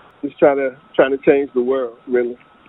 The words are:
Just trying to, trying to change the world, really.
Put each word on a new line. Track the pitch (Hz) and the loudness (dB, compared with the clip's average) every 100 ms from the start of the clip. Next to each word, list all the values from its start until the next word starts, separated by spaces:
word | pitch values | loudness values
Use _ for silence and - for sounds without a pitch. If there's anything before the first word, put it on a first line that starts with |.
| - _ | -20 _
Just | 143 - | -12 0
trying | 131 139 | 0 2
to, | 135 127 _ - | -4 -8 _ 0
trying | 135 | 0
to | 139 - | 0 0
change | 143 139 | 0 0
the | 127 | -2
world, | 123 135 123 117 - | -2 -2 -4 -10 -4
really. | 123 120 120 _ _ | -2 -2 -8 _ _